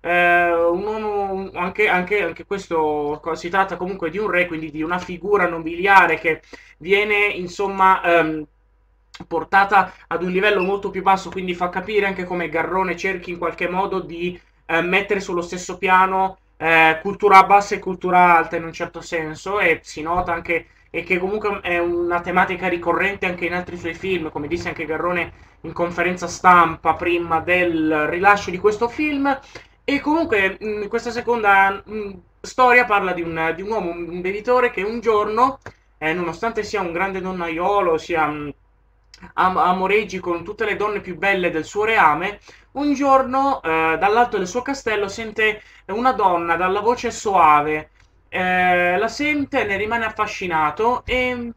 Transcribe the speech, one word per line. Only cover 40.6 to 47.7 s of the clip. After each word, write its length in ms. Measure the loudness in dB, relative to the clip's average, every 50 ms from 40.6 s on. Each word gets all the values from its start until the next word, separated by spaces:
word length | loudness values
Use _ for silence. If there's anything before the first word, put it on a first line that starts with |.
| -4
le 100 | -4 -2
donne 240 | -2 -2 -2 -2 -6
più 160 | -8 -10 -8
belle 320 | -2 0 0 0 2 0 0
del 140 | -2 -2 -6
suo 180 | -4 -4 -2 0
reame, 560 | 2 4 4 4 4 4 2 -4 -8 -8 -10 _ -20 -20 -20 _ _ _
un 200 | -4 -2 -2 0
giorno, 680 | 0 4 4 4 4 4 2 0 0 0 0 -2 -2
eh, 360 | -2 -2 0 0 0 0 0 0
dall'alto 380 | 2 2 4 2 2 2 0
del 100 | -4 -4
suo 140 | -4 -6 -6
castello 460 | -4 -4 -8 -6 -4 -4 -2 -2 -4
sente 540 | -6 -6 -10 -10 -8 -2 0 0 0 0 -4 -12 -20 -20 -20 _
una 260 | -8 -6 0 0 0 2
donna 420 | 2 2 2 2 2 0 0 0
dalla 240 | 0 0 0 0 0
voce 320 | 2 0 0 0 -2 -6
soave. 800 | -6 -4 -4 0 4 6 8 8 6 6 4 0